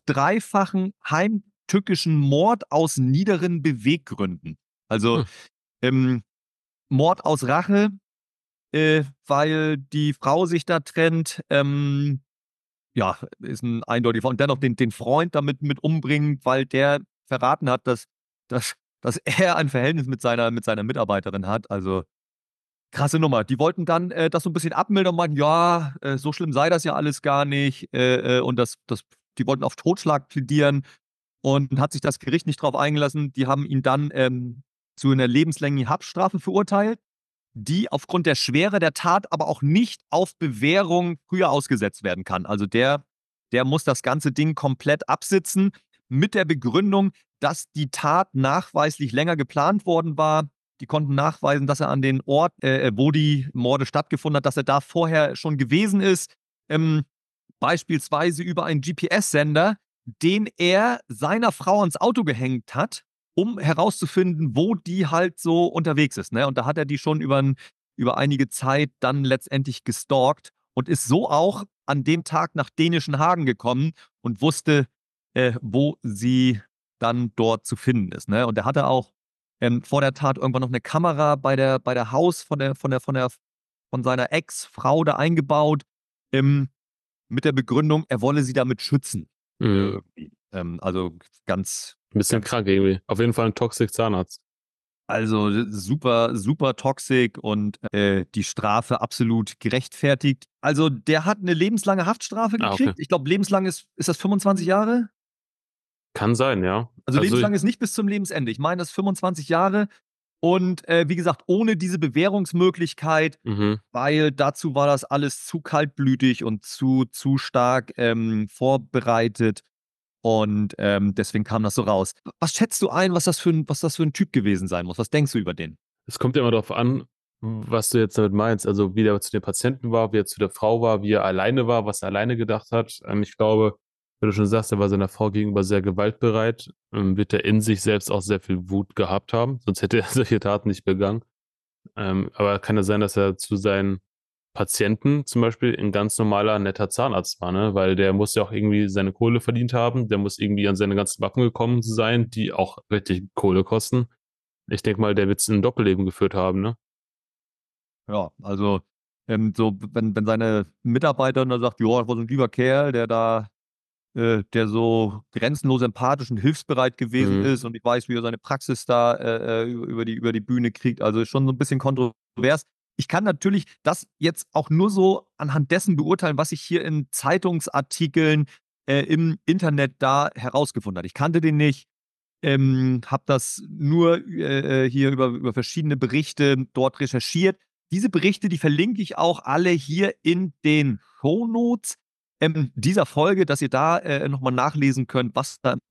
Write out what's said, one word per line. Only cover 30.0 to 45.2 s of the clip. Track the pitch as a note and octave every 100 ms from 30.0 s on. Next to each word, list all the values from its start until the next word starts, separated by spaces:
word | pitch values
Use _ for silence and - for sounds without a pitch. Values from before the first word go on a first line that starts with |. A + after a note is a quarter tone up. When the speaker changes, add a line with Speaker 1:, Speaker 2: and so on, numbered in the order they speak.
| D#3+ D3 -
Speaker 1:
plädieren | D3+ B2 D3 C#3+ C#3+ - _ _ _ _ _
und | C3+ C#3 C#3 C#3
hat | D3
sich | C#3+
das | D3+ -
Gericht | - E3 E3
nicht | -
drauf | D3
eingelassen. | C3+ D3 D3+ C#3+ D3+ C#3+
Die | C3 C3
haben | C#3
ihn | C#3+ C3+
dann, | C3 C3+ D3
ähm, | C3+ B2+ B2+ B2 A#2+ - _ _ -
zu | C#3
einer | C3 B2
lebenslänglichen | C3 E3 C#3 C#3+ C#3 A#2+
Haftstrafe | E3 - F3 F#3+ E3+
verurteilt, | - F#3+ G3+ G3+ G#3+ A#3 _ _ _ _ _
die | A2+ G#2 F3 A3+
aufgrund | C#3+ - F3+ D#3+
der |
Schwere | C3+ - C#3 G3+ G3
der | D#3+
Tat | - E3+ F#3+ -
aber | D#3+ -
auch | D3
nicht | C#3+ F#3 A#3+ - _
auf | E3 F#3 -
Bewährung | D#3 G#2+ C#3+ F#3+ F3+ F3 F3 E3 _
früher | F#3 E3+
ausgesetzt | C#3+ - A#2+ G2+ -
werden | G2 F2+
kann. | F#2 F#2 F2+
Also | G#2 G2+
der, | A#2 C3 C#3+ - _ _ _ _
der | A#2+
muss | C3 D#3
das | - -
ganze | - D3 C#3+
Ding | C3+ D#3
komplett | D3+ C#3 B2+ C#3+ D3+ -
absitzen | D3